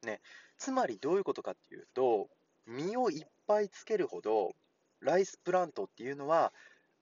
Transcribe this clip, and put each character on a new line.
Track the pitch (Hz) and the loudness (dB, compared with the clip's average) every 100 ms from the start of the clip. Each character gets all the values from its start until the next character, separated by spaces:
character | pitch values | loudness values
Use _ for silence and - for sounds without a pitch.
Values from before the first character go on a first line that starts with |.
ね。 | 113 107 - - - _ | -8 -10 -12 -20 -20 _
つ | - | -4
ま | 262 233 | 0 0
り | 107 | -2
ど | 135 185 | 0 0
う | |
い | |
う | 190 | 0
こ | |
と | 131 | -4
か | - | -6
っ | 92 _ | -10 _
て | - | -20
い | |
う | - | -10
と、 | - 127 110 - _ _ _ - | 2 4 4 0 _ _ _ -14
実 | 120 165 233 | -6 -4 0
を | 247 | -2
い | 151 | -2
っ | 156 _ _ | -10 _ _
ぱ | 208 | 2
い | 202 | 2
つ | - | -6
け | - 214 | -4 -2
る | 160 | -2
ほ | 87 | -4
ど、 | 104 110 95 - _ _ _ _ | 0 2 0 -6 _ _ _ _
ラ | 127 175 | 0 2
イ | 190 | 2
ス | - | -4
プ | - | -2
ラ | 185 175 | 0 0
ン | |
ト | - | -4
っ | 98 | -10
て | _ | _
い | 117 | -10
う | 143 | -8
の | 139 | 0
は | 160 131 - - _ _ _ | 2 2 -2 -20 _ _ _